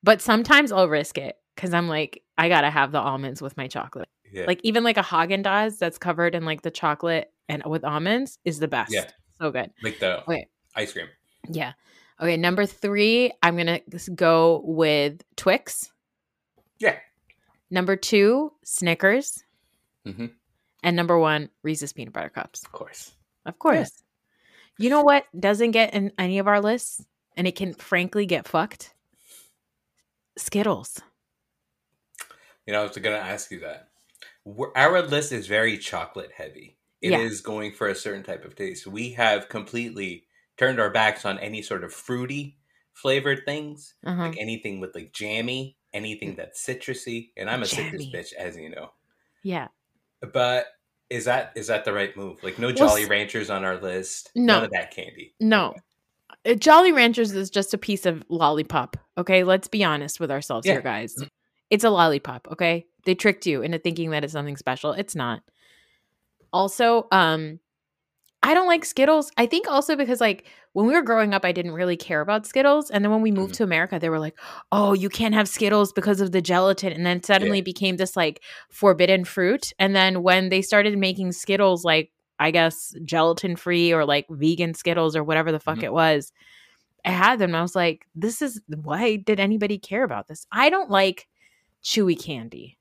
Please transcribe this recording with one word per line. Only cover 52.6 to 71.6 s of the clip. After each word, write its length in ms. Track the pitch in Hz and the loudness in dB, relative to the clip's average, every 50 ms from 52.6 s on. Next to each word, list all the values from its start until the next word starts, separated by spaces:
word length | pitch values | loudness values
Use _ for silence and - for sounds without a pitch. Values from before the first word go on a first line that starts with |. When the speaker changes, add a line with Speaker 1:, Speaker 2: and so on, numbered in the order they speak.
| 117 123 | -4 -4
Speaker 1:
Well, 80 | 127 | 2
Speaker 2:
Jolly 260 | - - - 107 104 | 4 4 4 4 2
Speaker 1:
s- 60 | 104 98 | 2 0
Speaker 2:
Ranchers 420 | 104 101 104 101 - 113 107 92 | 0 -2 -2 -4 -6 -8 -6 -4
on 140 | 104 95 95 | -4 -4 -2
our 120 | 95 92 92 | -4 -4 -4
list. 500 | 98 92 90 95 92 - - - - - _ | -6 -6 -6 -6 -8 -8 -12 -14 -16 -8 _
Speaker 1:
No. 200 | 240 247 233 214 | 0 4 4 4
Speaker 2:
None 100 | 185 113 | 4 2
of 60 | 101 | 0
that 200 | 98 90 - - | -4 -6 -6 -6
candy. 420 | - - 90 - - - - - _ _ | -12 -16 -16 -16 -16 -20 -20 -20 _ _
Speaker 1:
No. 280 | 220 220 220 208 175 120 | 2 4 4 4 4 0
Speaker 2:
Okay. 840 | - 185 _ _ _ _ _ _ _ _ _ _ - _ _ 214 | -4 -10 _ _ _ _ _ _ _ _ _ _ -20 _ _ 0
Speaker 1:
Uh, 20 | 240 | 0
Jolly 360 | 208 - 311 311 330 359 370 | 4 8 10 10 10 10 8
Ranchers 400 | 320 277 240 233 226 240 233 208 | 6 6 4 4 4 2 0 0
is 180 | 196 190 196 190 | 0 -6 -6 -2
just 240 | - 208 196 196 - | -2 -2 -2 0 -4
a 40 | 196 | -6
piece 280 | - - 202 190 - | -2 -4 -4 0 0
of 180 | 185 165 160 - _ | -2 -2 -2 -6 _
lollipop. 680 | 170 165 165 147 151 151 151 - - 151 123 - - - _ _ _ - | 0 2 4 4 4 2 -2 -2 -2 -2 -2 -4 -10 -16 _ _ _ -6
Okay, 260 | 175 - 190 185 180 | 0 4 4 4 6
let's 240 | 180 185 190 190 - | 4 2 2 2 -4
be 160 | - 214 202 | -2 0 0
honest 340 | 170 151 147 143 147 - - | 0 0 -2 -4 -8 -8 -6
with 120 | 170 143 | -4 -4
ourselves 360 | 139 139 147 - - 113 117 | -4 -4 -4 -4 -6 -2 2
Speaker 2:
Yeah. 80 | 190 180 | 2 0
Speaker 1:
here, 80 | 135 | 2
guys. 400 | 113 131 110 107 113 117 - - 139 - _ _ _ _ _ _ _ _ | 0 -4 -4 -4 -6 -8 -10 -12 -14 -14 _ _ _ _ _ _ _ _
It's 160 | - 208 220 | 0 4 4
a 60 | 233 | 4
lollipop, 580 | 208 180 170 160 147 143 - - 127 127 _ - | 6 6 6 4 4 0 -4 -8 -14 -14 _ -14
okay? 340 | 160 - 180 170 170 170 165 _ _ _ _ | -6 -2 0 0 0 0 -4 _ _ _ _
They 100 | 190 185 | -2 0
tricked 300 | 185 - 214 190 196 - | 2 2 0 0 0 -2
you 140 | 185 151 131 | -2 -2 -2
into 160 | 113 156 170 160 | -2 -4 -4 -4
thinking 320 | _ 175 165 165 165 160 | _ -4 -4 -2 -4 -4
that 140 | 156 151 147 | -2 -4 -4
it's 80 | 143 | -4
something 240 | 156 151 143 147 143 | -6 -8 -8 -8 -10
special. 360 | 139 - - 127 131 - 151 | -6 -4 -6 -6 -4 -4 -4
It's 220 | 135 185 202 202 - | -4 -4 -6 -8 -6
not. 280 | 165 127 120 113 - _ _ _ _ _ _ _ _ _ _ _ _ _ _ _ _ _ _ _ _ _ _ | -6 -4 -4 -6 -8 _ _ _ _ _ _ _ _ _ _ _ _ _ _ _ _ _ _ _ _ _ _
Also, 560 | - 180 196 196 - - 240 233 233 226 220 - | -2 0 0 0 0 2 4 4 4 4 2 4
um, 480 | - 190 180 160 160 160 156 156 156 170 _ _ _ _ _ _ _ _ _ _ _ _ _ _ _ _ | 4 4 6 4 2 0 -4 -8 -10 -14 _ _ _ _ _ _ _ _ _ _ _ _ _ _ _ _
I 120 | - 254 311 | 2 4 4
don't 140 | 349 370 359 | 4 4 4
like 160 | 339 330 320 | 2 0 0
Skittles. 480 | - - - 269 294 320 311 294 - _ | -4 0 2 4 6 6 4 2 -2 _
I 100 | - 233 | 0 0
think 220 | 240 311 349 453 - | 2 0 -2 -2 2
also 280 | 302 269 294 - 311 | 0 0 2 2 0
because, 240 | 277 277 226 254 233 | 0 0 -2 0 2
like, 260 | 240 220 190 - _ - - - _ _ | 2 0 0 -2 _ -20 -20 -20 _ _
when 140 | _ 190 208 | _ 0 2
we 60 | 233 285 | 4 4
were 80 | 349 | 2
growing 320 | 294 226 233 226 214 208 202 | 2 4 2 2 2 2 2
up, 100 | 196 190 | 0 0
I 60 | 185 | 0
didn't 200 | 175 175 | 0 0